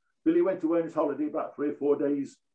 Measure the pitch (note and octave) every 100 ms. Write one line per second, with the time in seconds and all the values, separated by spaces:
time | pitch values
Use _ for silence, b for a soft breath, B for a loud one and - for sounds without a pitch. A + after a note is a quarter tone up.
0 | _ _ D#3+ E3+ F3 - D#3+ E3+ E3 D#3
1 | C#3+ C#3 D3+ D#3 - - D3 C#3+ C#3+ C#3+
2 | C#3+ C#3+ C3+ - _